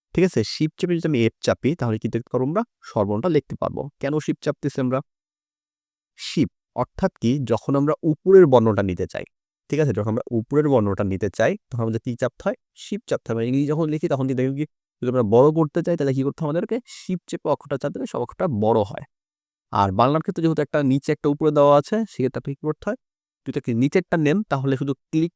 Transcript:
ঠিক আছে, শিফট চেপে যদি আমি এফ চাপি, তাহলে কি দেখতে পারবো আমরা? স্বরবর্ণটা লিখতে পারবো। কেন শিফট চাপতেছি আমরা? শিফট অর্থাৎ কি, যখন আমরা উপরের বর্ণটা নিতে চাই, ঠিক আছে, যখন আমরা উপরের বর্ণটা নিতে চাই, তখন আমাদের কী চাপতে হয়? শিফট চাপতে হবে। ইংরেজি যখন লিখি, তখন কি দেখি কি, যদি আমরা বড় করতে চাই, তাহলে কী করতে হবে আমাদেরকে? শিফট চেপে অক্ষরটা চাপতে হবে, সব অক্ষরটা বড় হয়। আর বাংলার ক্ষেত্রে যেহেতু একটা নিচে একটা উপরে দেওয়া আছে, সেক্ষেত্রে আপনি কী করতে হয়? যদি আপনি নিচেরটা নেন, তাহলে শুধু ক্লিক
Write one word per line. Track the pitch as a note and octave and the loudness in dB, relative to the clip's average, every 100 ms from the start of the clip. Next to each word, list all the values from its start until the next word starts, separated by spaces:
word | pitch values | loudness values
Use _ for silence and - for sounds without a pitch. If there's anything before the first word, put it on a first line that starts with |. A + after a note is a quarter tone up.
| _ | _
ঠিক | - | 0
আছে, | F3+ - | 0 2
শিফট | G#2+ - D#3 - | -2 -2 -4 -2
চেপে | F3+ | -4
যদি | E3+ D#3+ | -2 0
আমি | C3+ | 2
এফ | A2+ - | 2 0
চাপি, | - F#2+ B2+ | -2 0 0
তাহলে | E3+ A#2 A2 | -2 -2 -2
কি | A#2 | -2
দেখতে | A#2 - | -4 -4
পারবো | B2+ C3 | -4 -2
আমরা? | F#3 A#3 _ | -2 -4 _
স্বরবর্ণটা | - A#2 G2+ G#2 F3+ | -8 -2 0 0 0
লিখতে | D3 - - | 0 0 -4
পারবো। | - - C#3+ - | -6 -6 -10 -8
কেন | C#3 D3+ | -4 -2
শিফট | D#3 D3+ | -2 -4
চাপতেছি | - C#3+ C#3+ - | -4 -4 -4 -4
আমরা? | B2+ C3 - _ _ _ _ _ _ _ _ _ _ - | -2 -2 -6 _ _ _ _ _ _ _ _ _ _ -18
শিফট | - - A#2 _ _ | -6 -2 -2 _ _
অর্থাৎ | A#2+ B2 - F#3+ - | -6 -6 -4 -4 -2
কি, | A#2 C#3+ | -2 -2
যখন | A#2+ A2+ - C#3 | -2 -2 0 0
আমরা | D3 - | 0 0
উপরের | E3 D3+ F#3 F#3+ D#3+ | -2 -2 6 8 8
বর্ণটা | B2 A2+ G2+ | 8 6 2
নিতে | G2 F2+ F2+ | 0 -2 -6
চাই, | F#2 - _ _ _ - | -8 -12 _ _ _ -6
ঠিক | D3 | -2
আছে, | D3 | 0
যখন | G2+ G#2 | 0 -2
আমরা | A2 - | -4 -4
উপরের | A#2 A2 C#3+ D3+ | -6 -2 0 2
বর্ণটা | C3 G#2 F#2+ | 2 2 0
নিতে | G#2 F#2+ G2+ | -2 -2 -2
চাই, | - A#2 G3+ _ | 0 0 -2 _
তখন | A#2+ | -6
আমাদের | A2+ A2 | -4 -4
কী | - A#2+ | -6 -4
চাপতে | B2 - | -4 -4
হয়? | G3 B3+ _ | -6 -6 _
শিফট | - - G#3 - | -20 -10 -10 -4
চাপতে | B2 - | -6 -4
হবে। | A2+ A#2 | -4 -2
ইংরেজি | C3+ C#3+ | 0 0
যখন | D3+ D#3 | -2 -2
লিখি, | D3+ E3+ | -2 -2
তখন | C3+ C3+ | -2 -2
কি | |
দেখি | B2+ C3 | -2 -2
কি, | C#3 D#3 _ _ _ | -4 -8 _ _ _
যদি | B2 | -4
আমরা | B2+ | 0
বড় | G#2 A2+ D3 | 4 6 6
করতে | D#3 D#3 F3 | 4 0 0
চাই, | E3 F3 | -2 0
তাহলে | C#3 | 0
কী | C3+ | 0
করতে | C3+ - | -2 -4
হবে | D3+ | -4
আমাদেরকে? | D#3+ D4+ A#3 - | -4 -4 -6 -8
শিফট | - - F3+ - | -12 -8 -8 -8
চেপে | E3+ D#3+ | -6 -2
অক্ষরটা | C#3+ C#3 C#3 | -4 -4 -6
চাপতে | C#3+ C#3 | -6 -6
হবে, | C4+ | -6
সব | B2+ | -6
অক্ষরটা | B2 - F#3 G#2+ | -6 -4 -4 0
বড় | G#2+ A2+ | 2 2
হয়। | G2+ - - _ _ _ _ _ _ | 0 -6 -16 _ _ _ _ _ _
আর | G#2 G2 | 0 0
বাংলার | G2 B2+ D#3 | 2 2 2
ক্ষেত্রে | F3+ F3+ | -2 -2
যেহেতু | E3 D#3 | 0 0
একটা | C#3+ D3+ | -2 0
নিচে | C#3 C#3 - | 2 2 0
একটা | D3+ D3 | -2 0
উপরে | D3 D#3 | 0 2
দেওয়া | D3 C#3+ C#3+ | 4 6 6
আছে, | - G#3+ | 4 -2
সেক্ষেত্রে | A3 - B2+ - | -4 -2 -4 -4
আপনি | C#3 | -8
কী | C#3 | -8
করতে | D#3 D3+ - | -6 -6 -6
হয়? | A#3 _ _ _ _ - | -8 _ _ _ _ -8
যদি | C3+ | -6
আপনি | - | -2
নিচেরটা | A#2 C#3 - - E3 | 0 2 2 0 0
নেন, | D3 F#3 | 2 2
তাহলে | G#3+ C#3 C3+ C3 | 0 -2 -2 -2
শুধু | C#3 | -2
ক্লিক | C3+ _ D#3 E3+ | -6 _ -2 -2